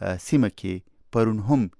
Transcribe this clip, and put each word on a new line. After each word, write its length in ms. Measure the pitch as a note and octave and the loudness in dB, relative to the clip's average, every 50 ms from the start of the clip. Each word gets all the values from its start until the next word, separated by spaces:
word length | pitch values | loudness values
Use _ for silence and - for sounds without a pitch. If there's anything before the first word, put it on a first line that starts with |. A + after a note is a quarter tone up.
آه، 160 | G2 F#2+ F#2 F2+ | -6 -6 -6 -6
سیمه 320 | - - D#3+ C#3+ A#2+ G2+ | -2 0 2 2 2 2
کې 300 | - - - F#2+ F#2 F#2 - _ _ _ _ _ | -2 -4 -8 -8 -8 -8 -10 _ _ _ _ _
پرون 280 | - A#2 A2+ A2+ A2 G#2+ | 0 2 2 2 0 0
هم 320 | G2 A#2 D3 C3+ G#2+ F2+ - _ | 0 2 2 2 2 0 -4 _